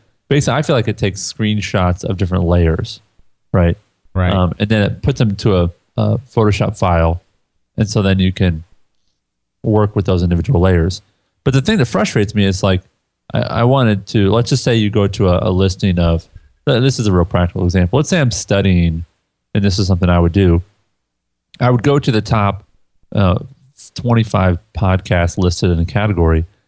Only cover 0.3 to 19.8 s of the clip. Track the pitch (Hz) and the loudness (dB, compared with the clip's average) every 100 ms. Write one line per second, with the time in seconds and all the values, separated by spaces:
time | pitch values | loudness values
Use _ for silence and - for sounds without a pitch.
0.3 | 143 135 127 147 135 107 101 101 92 - | -2 0 -2 0 0 -2 -2 -4 -4 -10
1.3 | - 107 104 - 101 90 87 - 92 90 | -4 -2 -2 -2 0 0 -2 -4 -4 -2
2.3 | 90 87 90 82 80 - - _ _ _ | -2 0 2 2 0 -6 -14 _ _ _
3.3 | _ _ 190 170 - _ _ _ 92 90 | _ _ 0 0 -2 _ _ _ -2 0
4.3 | 98 90 - 104 110 98 113 - 131 117 | 2 0 -2 0 0 0 -2 -4 0 -2
5.3 | 98 113 92 85 - _ - 107 107 - | 0 0 2 0 -4 _ -4 -2 -2 -4
6.3 | - 107 101 104 110 95 85 82 85 _ | 0 0 0 -2 -2 0 2 2 -2 _
7.3 | _ _ _ _ - 101 110 98 95 92 | _ _ _ _ -4 -2 0 2 2 0
8.3 | 92 92 80 - _ _ _ _ _ _ | 0 0 -2 -8 _ _ _ _ _ _
9.3 | _ _ _ - 107 104 104 92 90 87 | _ _ _ -2 0 0 -2 -2 0 0
10.3 | 87 80 82 95 87 82 - _ _ _ | 0 0 2 2 2 0 -4 _ _ _
11.3 | _ - 135 139 220 120 185 208 117 101 | _ -2 0 0 0 0 -2 -2 -2 -2
12.3 | 104 98 95 98 92 - _ _ _ - | 0 0 0 0 -2 -4 _ _ _ -8
13.3 | - - 107 120 135 117 101 - 117 98 | -6 -4 0 2 2 2 0 -2 0 2
14.3 | 110 113 127 - 113 104 107 101 - 95 | 2 0 -2 0 0 0 0 -2 0 2
15.3 | 90 - 92 95 - 101 87 85 82 - | 2 0 0 0 0 -2 2 2 0 -4
16.3 | - _ _ - 123 135 123 104 90 82 | -20 _ _ -2 0 0 0 0 2 2
17.3 | 90 87 - 87 92 90 131 156 180 131 | 0 -2 -2 -2 0 0 0 0 0 0
18.3 | - - 101 95 87 85 80 82 _ _ | -2 -2 0 2 2 2 -2 -8 _ _
19.3 | _ _ - 101 92 | _ _ -2 0 0